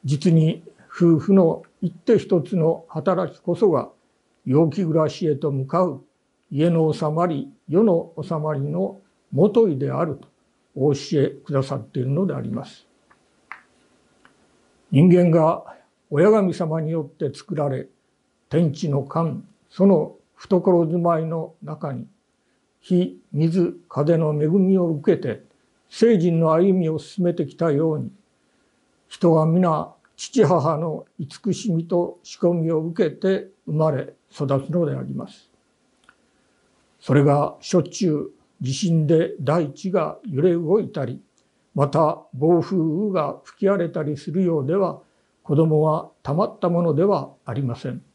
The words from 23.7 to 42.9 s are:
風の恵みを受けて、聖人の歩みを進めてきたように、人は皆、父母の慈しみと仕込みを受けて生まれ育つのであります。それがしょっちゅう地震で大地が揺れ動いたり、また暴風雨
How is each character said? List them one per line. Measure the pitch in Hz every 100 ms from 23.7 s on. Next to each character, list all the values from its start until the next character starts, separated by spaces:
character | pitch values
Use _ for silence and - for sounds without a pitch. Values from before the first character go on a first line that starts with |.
| - _
風 | - 147 170
の | 156
恵 | 151 156
み | 190 185 190
を | 175
受 | 156 143 170
け |
て、 | 135 104 _ _ _ _ _
聖 | - 226 220
人 | 175 165
の | 160
歩 | 160 190 190
み | 165
を | 156
進 | - -
め | 175
て | 170 147
き | -
た | 170
よ | 143 160
う | 151
に、 | 120 - _ _ _ _ _ _ _ _ _
人 | - 175
は | 160 160
皆、 | 165 185 156 160 _ _ _
父 | - -
母 | 165 175 143 151
の | 165 151 - _
慈 | 143 - 214
し | 180 233
み | 165 165
と | 175 175 -
仕 | - -
込 | 175
み | 175 160
を | 160
受 | 160 170 175
け |
て | 135 190 190 - _ -
生 |
ま | 151 160
れ | 135 - - _
育 | - 139 139 135
つ |
の | 170 160
で | 135
あ |
り | 131
ま | 139 -
す。 | - _ _ _ _ _ _ _ _ _ _ _ _ _ _ _ _
そ | -
れ | 135
が | 143 143 147 -
し | - 180
ょ |
っ |
ち | 147 - 185
ゅ |
う | 151 - _ _ _
地 | 127
震 | 135 185 165 151
で | 160 170 -
大 | 135 160 151
地 | 139 190
が | 185 151 - 254
揺 | 135
れ | 175
動 | 170 160 202
い | 156
た | -
り、 | 127 - _ _ _ _ _ -
ま | 143
た | 156 156 - -
暴 | 127 151 170
風 | - 190
雨 | 160